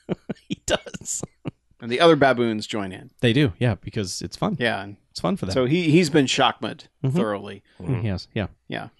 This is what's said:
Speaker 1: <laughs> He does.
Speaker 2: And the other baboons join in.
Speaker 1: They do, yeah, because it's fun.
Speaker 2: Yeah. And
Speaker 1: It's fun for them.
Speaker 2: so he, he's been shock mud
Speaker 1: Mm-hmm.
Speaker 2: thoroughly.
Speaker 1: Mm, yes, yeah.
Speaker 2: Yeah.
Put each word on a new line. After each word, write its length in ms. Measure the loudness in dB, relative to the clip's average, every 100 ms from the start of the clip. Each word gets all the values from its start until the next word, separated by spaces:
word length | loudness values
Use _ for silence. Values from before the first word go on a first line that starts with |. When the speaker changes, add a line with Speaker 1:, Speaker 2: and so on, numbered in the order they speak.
| -8
Speaker 1:
<laughs> 80 | -8 -8 -14 -10
He 120 | -10 -4
does. 560 | -4 -4 -16 -10 -10 -10 _ -14 -14 _ -14
Speaker 2:
And 120 | -4
the 80 | 4
other 160 | 6 6
baboons 500 | 6 4 0 -2 -4
join 260 | -6 -6
in. 200 | -10 -18 -2
Speaker 1:
They 140 | 2
do, 200 | 4 2 2
yeah, 160 | -2 -2
because 460 | -6 -6 -6 -6
it's 120 | -10 -4
fun. 220 | -4 -2
Speaker 2:
Yeah. 220 | -2 -2
And 140 | -6 -14 _
Speaker 1:
It's 80 | -6
fun 160 | -4 -4
for 80 | -2
them. 80 |
Speaker 2:
so 120 | 0 2
he, 260 | 2 4
he's 180 | 4 6
been 160 | 2 2
shock 340 | 2 2 0
mud 240 | -8 -10 -16 _
Speaker 1:
Mm-hmm. 120 | -2 0
Speaker 2:
thoroughly. 460 | 0 -2 -8 -16 _ -14
Speaker 1:
Mm, 240 | -6 -4
yes, 240 | -2 -4 -6
yeah. 140 | -6 -6 -8 -12
Speaker 2:
Yeah. 200 | -10 -10